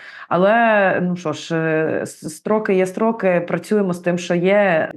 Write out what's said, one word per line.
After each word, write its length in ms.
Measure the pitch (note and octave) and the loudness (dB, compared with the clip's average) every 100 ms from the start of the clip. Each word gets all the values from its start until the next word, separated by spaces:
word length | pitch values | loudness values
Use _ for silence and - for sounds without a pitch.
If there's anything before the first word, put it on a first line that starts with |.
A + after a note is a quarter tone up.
| - - - | -18 -14 -2
Але, 720 | E3+ G3 A3+ A#3 G#3 F#3+ C#3 | 2 4 4 4 4 2 0
ну 140 | F3+ F3+ | -2 -2
що 160 | D#3+ | -6
ж, 240 | D3+ - E3 | -6 -4 -2
е, 460 | D#3+ D#3 D#3 A2+ | 0 0 0 -2
с-, 260 | - - D#3+ | -6 -10 -14
строки 460 | - - G#3+ G#3+ | -8 -2 -2 0
є 120 | F#3 F#3 | 0 0
строки, 580 | F#3+ A3 A3+ F#3+ F3 F3 | 0 -2 0 0 0 0
працюємо 460 | E3+ - G#3+ G3 | -4 0 0 0
з 40 | F3 | -2
тим, 200 | F3 F3 | -2 -2
що 160 | - | 0
є, 580 | F3 F3+ G3+ G3 D#3+ - | 0 2 4 4 2 0